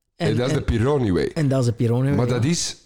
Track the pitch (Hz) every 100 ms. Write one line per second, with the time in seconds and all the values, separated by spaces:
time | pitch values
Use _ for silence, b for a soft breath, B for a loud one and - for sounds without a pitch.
0 | _ - 165 110 127 139 - 117 123 147
1 | 113 85 67 - 143 131 120 110 120 120
2 | 135 143 123 123 123 170 - -